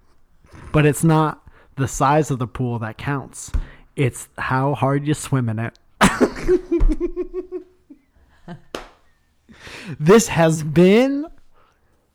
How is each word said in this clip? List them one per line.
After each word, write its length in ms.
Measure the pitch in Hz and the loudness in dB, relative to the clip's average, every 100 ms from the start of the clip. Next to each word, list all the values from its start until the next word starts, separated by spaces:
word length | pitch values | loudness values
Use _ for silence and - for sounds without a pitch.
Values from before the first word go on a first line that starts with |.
| _ _ _ _ _ - - | _ _ _ _ _ -20 -2
But 140 | 156 147 | 2 2
it's 160 | 135 | 2
not 420 | 160 156 151 - - - _ - | 2 2 0 -6 -18 -20 _ -6
the 120 | 127 | -6
size 420 | - 139 156 147 | 0 2 2 0
of 80 | 127 | -4
the 80 | 120 | -6
pool 320 | - 127 117 | -6 -6 -4
that 180 | 110 - | -8 -8
counts. 540 | 139 143 - - - - - - _ - | -6 -6 -8 -16 -6 -6 -6 -14 _ -4
It's 320 | 127 - - - | -4 -4 -14 -10
how 360 | - 131 139 | -4 -2 -2
hard 320 | 143 131 143 143 | 0 -2 0 -2
you 60 | |
swim 360 | 147 - 135 117 | -4 -2 -2 -2
in 80 | 110 | -4
it. 200 | 117 - _ _ | -8 -10 _ _
<laughs> 1700 | 208 - - - - 370 - 349 - - 349 359 - 370 370 359 - _ _ 285 _ _ _ _ - 175 - - - _ _ _ _ _ _ - - - 196 147 | 0 2 -2 0 0 -2 0 0 2 0 -4 -8 -10 -10 -12 -14 -16 _ _ -20 _ _ _ _ -20 -20 -14 -16 -16 _ _ _ _ _ _ -20 -20 -18 -16 -2
This 300 | 151 226 - | 6 6 6
has 340 | 160 165 160 | 2 2 2
been 640 | 156 151 180 220 269 277 320 - - _ _ _ _ _ _ | 0 4 6 6 4 0 -6 -14 -20 _ _ _ _ _ _